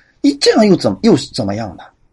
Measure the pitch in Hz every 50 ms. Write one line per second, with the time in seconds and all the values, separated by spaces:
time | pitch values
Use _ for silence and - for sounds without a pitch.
0 | _ _ _ _ - 285 277 - - 480 427 294 214 208 180 147 - 117 98 -
1 | - 233 190 - - - - - 113 98 101 107 113 101 82 - - - _ _
2 | _ _